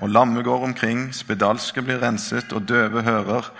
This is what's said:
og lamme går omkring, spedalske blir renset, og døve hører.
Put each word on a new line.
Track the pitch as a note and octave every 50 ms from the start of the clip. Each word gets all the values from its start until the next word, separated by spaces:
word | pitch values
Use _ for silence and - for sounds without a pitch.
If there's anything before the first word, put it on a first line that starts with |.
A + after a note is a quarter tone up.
og | G2 G#2
lamme | G#2 A#2 B2+ B2 A#2 A#2+ A#2+
går | B2 B2 B2+ B2+
omkring, | C3 B2 - - A2 A#2 B2 C3 C3 C3
spedalske | - - - A2 G2 G#2 G2+ A2 A#2+ - - - C3+
blir | B2 C3+ C3 B2 B2
renset, | A#2+ A2+ G#2 - - A#2 A#2+ - - -
og | A2 G2 G2+
døve | A#2+ A#2+ A2 G#2 G#2+ A#2 A2
hører. | A#2 A2+ G#2+ G2 G2 A2 B2 - - - -